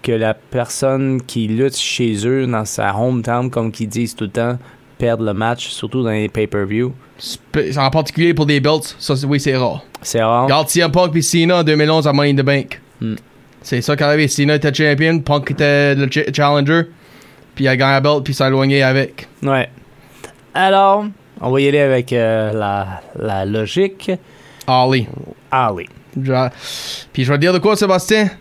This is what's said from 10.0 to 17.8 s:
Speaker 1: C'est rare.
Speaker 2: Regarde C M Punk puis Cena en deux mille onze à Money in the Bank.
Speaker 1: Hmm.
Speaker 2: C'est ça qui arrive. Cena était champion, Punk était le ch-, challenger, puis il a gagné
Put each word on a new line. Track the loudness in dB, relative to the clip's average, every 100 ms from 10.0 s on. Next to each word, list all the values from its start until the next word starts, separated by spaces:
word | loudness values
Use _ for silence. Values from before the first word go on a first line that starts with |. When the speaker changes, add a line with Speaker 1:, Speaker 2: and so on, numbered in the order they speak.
Speaker 1:
C'est | -6 0
rare. | 2 2
Speaker 2:
Regarde | 2 2 2
C | 0
M | 2
Punk | 2 2
puis | 0
Cena | 0 2 4 4
en |
deux | 2
mille | 2 4
onze | 2 2
à |
Money | 2 2
in | 2
the |
Bank. | 2 0 -2 -14 -20 -10
Speaker 1:
Hmm. | -8 -8 -12 -20 -20 -20
Speaker 2:
C'est | -6 -4
ça | -2 0
qui |
arrive. | 2 2 2
Cena | 2 2 2
était | 0
champion, | 2 2 2 2 0
Punk | 0 -2 -2
était | 0 2 4 2 2
le | 0
ch-, | 0 -2
challenger, | 0 2 2 2 2 0 -10 -20 -20 -20 -20 -20 -2
puis |
il | 0
a |
gagné | 2